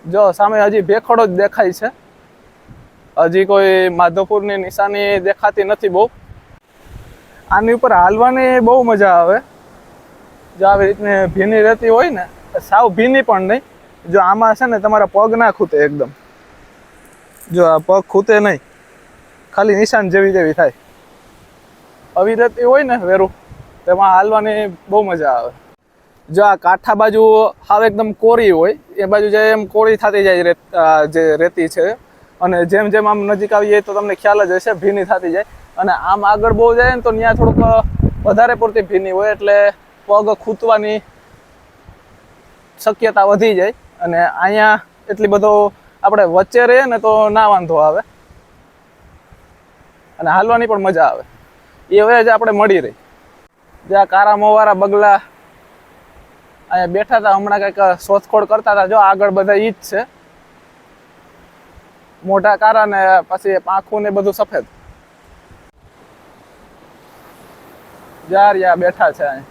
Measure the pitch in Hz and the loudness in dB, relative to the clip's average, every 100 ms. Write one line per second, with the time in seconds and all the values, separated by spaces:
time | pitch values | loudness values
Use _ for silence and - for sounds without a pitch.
0 | 165 190 202 175 202 214 208 208 180 220 | -4 0 0 2 -2 0 0 0 -2 -2
1 | - 233 220 180 202 - 190 185 226 _ | 0 0 2 0 -2 0 -4 -4 -10 _
2 | _ _ _ _ _ _ _ - - _ | _ _ _ _ _ _ _ -20 -20 _
3 | _ - 165 180 196 196 196 190 185 175 | _ -2 0 0 2 2 2 2 0 0
4 | 175 170 190 208 208 202 190 - 202 202 | 0 0 -4 -4 -4 -8 -8 -6 -4 -4
5 | 202 202 185 196 208 208 196 208 208 180 | -2 -2 -2 -2 -2 -2 -4 -2 -2 0
6 | 233 - - - _ - _ _ - - | -2 -4 -20 -20 _ -20 _ _ -20 -20
7 | - - _ - - 190 220 240 247 190 | -20 -20 _ -20 -4 -2 0 -2 0 2
8 | 180 220 247 262 254 254 226 254 233 208 | 2 2 0 0 0 2 2 2 2 2
9 | 196 175 170 214 - - - - - - | 4 4 2 -2 -4 -20 -20 -20 -20 -20
10 | _ - - - - 175 196 202 196 202 | _ -20 -20 -20 -20 -2 0 2 0 -2
11 | 208 196 185 185 202 220 214 220 226 226 | -2 -2 -2 -2 0 2 2 2 2 2
12 | 339 214 175 - - 180 - 202 233 175 | 0 -4 -12 -18 -10 -10 0 0 2 0
13 | 240 269 247 196 190 247 - - - _ | 0 0 0 -2 -2 -4 -6 -20 -20 _
14 | 170 190 185 208 226 214 254 220 214 214 | -2 0 2 2 0 0 -2 -2 0 0
15 | 196 196 220 226 226 185 180 147 147 147 | 0 0 0 0 0 -2 -2 0 -2 -2
16 | 135 - - _ _ - - _ _ _ | -8 -10 -20 _ _ -20 -20 _ _ _
17 | - _ _ - - 175 165 160 160 190 | -20 _ _ -20 -8 0 2 2 0 -2
18 | - 190 208 208 208 165 _ _ _ _ | 0 -2 2 2 2 -4 _ _ _ _
19 | _ _ _ _ _ - 214 196 220 226 | _ _ _ _ _ -2 0 0 0 -2
20 | 196 196 196 190 160 156 151 - _ _ | 0 0 2 0 -2 0 -2 -2 _ _
21 | _ _ _ _ _ _ _ _ _ _ | _ _ _ _ _ _ _ _ _ _
22 | - 175 202 226 233 233 240 269 269 240 | -10 -4 -2 0 -2 0 0 2 0 -4
23 | 180 190 190 - - - - - - 180 | 0 0 0 -4 -20 -20 -20 -10 -2 2
24 | 196 185 202 220 214 214 208 170 - 208 | 4 2 2 0 -2 -6 -8 -12 -2 -2
25 | 196 170 147 123 120 - _ _ _ _ | -2 -2 -2 -2 -6 -14 _ _ _ _
26 | _ _ _ 165 208 190 175 185 - 208 | _ _ _ 0 2 2 0 -2 -2 0
27 | 220 214 220 220 214 - - 208 220 202 | 0 2 4 4 2 -4 -2 0 0 0
28 | 220 190 226 233 214 165 180 220 _ - | -6 0 2 2 2 2 0 -2 _ -8
29 | 190 208 208 214 220 220 208 214 220 214 | -2 0 0 0 2 0 -2 0 0 0
30 | 214 202 196 180 175 170 _ 175 160 156 | 0 0 0 2 0 -2 _ 0 2 2
31 | 151 160 160 151 175 175 160 175 175 233 | 0 0 0 0 -2 -2 -4 -2 -4 -6
32 | _ _ _ _ 180 175 170 196 208 214 | _ _ _ _ -2 -2 0 -2 0 0
33 | 214 208 202 202 208 208 208 208 208 202 | 0 -2 -4 -4 -2 -2 2 0 -2 -8
34 | 208 190 208 208 190 185 233 185 190 202 | -6 -4 0 0 0 -2 -4 -4 -4 -4
35 | 185 185 180 175 208 - - - 185 170 | -4 -4 -4 -6 -8 -16 -16 -6 -4 -4
36 | 170 202 202 214 226 214 233 233 247 254 | -2 -2 0 0 0 2 2 2 0 0
37 | 240 220 226 220 226 - 226 226 214 - | -4 -2 -2 0 0 2 2 2 0 -2
38 | - - 208 208 240 233 226 220 190 190 | -4 -2 -2 0 0 0 -2 -2 -2 -4
39 | 190 185 208 208 202 202 202 - _ _ | -2 -4 -2 -2 0 2 2 -2 _ _
40 | - 208 214 208 - 208 226 214 208 214 | 0 0 0 -4 -6 -6 -2 -2 -2 -8
41 | - _ _ _ _ _ _ _ - - | -10 _ _ _ _ _ _ _ -20 -20
42 | _ _ _ _ _ _ _ _ - 208 | _ _ _ _ _ _ _ _ -6 -2
43 | 220 202 196 202 220 190 196 - _ _ | -2 0 2 2 0 0 -2 -4 _ _
44 | 175 170 170 80 185 214 214 214 - _ | -6 -2 -2 -2 -2 2 2 0 -4 _
45 | - 208 208 202 208 208 208 _ _ _ | -12 -4 -2 0 2 2 0 _ _ _
46 | 202 208 180 180 196 240 240 247 269 233 | -2 0 2 0 0 0 4 2 2 -2
47 | 220 214 214 214 214 196 170 160 151 175 | 0 0 2 2 2 0 0 0 0 0
48 | - _ _ - _ _ _ _ _ _ | -8 _ _ -20 _ _ _ _ _ _
49 | _ _ _ - _ _ _ _ _ _ | _ _ _ -20 _ _ _ _ _ _
50 | _ - 165 180 214 233 233 208 190 165 | _ -8 -2 0 0 0 0 -2 -2 0
51 | 143 - - _ _ _ _ _ _ 202 | 0 -2 -14 _ _ _ _ _ _ 2
52 | 214 240 226 220 226 208 208 185 120 - | 4 2 2 2 0 0 2 0 -2 -14
53 | _ _ _ _ _ _ _ _ 160 196 | _ _ _ _ _ _ _ _ -2 0
54 | 190 190 208 208 214 214 214 190 202 202 | 2 2 2 2 2 2 2 0 0 2
55 | 208 196 - _ _ _ _ _ _ _ | 2 2 -2 _ _ _ _ _ _ _
56 | _ - _ _ _ _ _ 180 175 185 | _ -20 _ _ _ _ _ -4 -2 -4
57 | 208 233 208 196 202 202 202 202 190 175 | -2 -2 0 -2 -2 -4 -4 -2 -2 -2
58 | - 202 - 214 208 214 220 202 190 196 | -2 -4 0 -2 0 -2 0 -2 0 2
59 | 196 196 202 190 196 202 220 208 - 202 | 2 2 0 -2 0 0 -2 -6 -10 -8
60 | 247 _ _ _ _ _ _ _ _ _ | -8 _ _ _ _ _ _ _ _ _
61 | _ _ _ _ _ _ _ - _ _ | _ _ _ _ _ _ _ -20 _ _
62 | _ _ 180 196 208 196 214 220 214 196 | _ _ -2 0 0 2 2 2 0 0
63 | 190 185 160 185 202 190 - 190 - 214 | 2 2 0 -6 -4 -4 -2 -6 -4 -6
64 | 208 202 196 190 202 170 110 - - - | -4 -4 -4 -4 -6 -6 -10 -20 -20 -20
65 | _ _ _ _ _ - _ _ _ _ | _ _ _ _ _ -20 _ _ _ _
66 | _ _ _ _ _ _ - _ - - | _ _ _ _ _ _ -20 _ -20 -20
67 | - - - - - - - - - - | -20 -20 -20 -20 -20 -20 -20 -20 -20 -20
68 | - - 160 190 208 190 185 175 180 180 | -20 -20 -6 0 2 2 -2 0 -2 -2
69 | 170 147 147 135 139 | -4 -2 -8 -8 -18